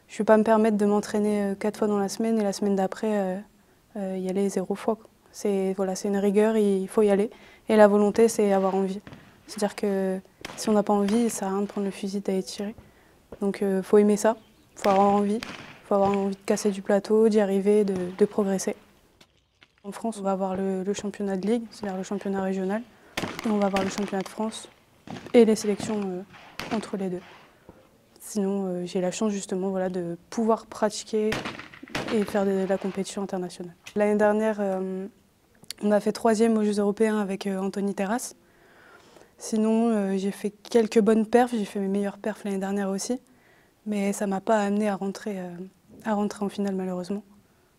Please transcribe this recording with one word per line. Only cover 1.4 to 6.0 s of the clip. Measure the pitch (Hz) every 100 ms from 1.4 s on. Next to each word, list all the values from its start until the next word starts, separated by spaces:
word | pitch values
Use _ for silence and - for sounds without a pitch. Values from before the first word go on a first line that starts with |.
euh, | 202 196
quatre | 214 -
fois | 214
dans | 202
la | 196
semaine | - 226 226
et |
la | 202
semaine | 190 208 196
d'après, | 190 - 220 208
euh, | 190 185 220 _ _ _ _ 220
euh, | 190 190
y | 185
aller | 185 202
zéro | 196 180 202
fois, | - 214
quoi. | - _ _
C'est, | - 208 196 190 190
voilà, | 190
c'est | 185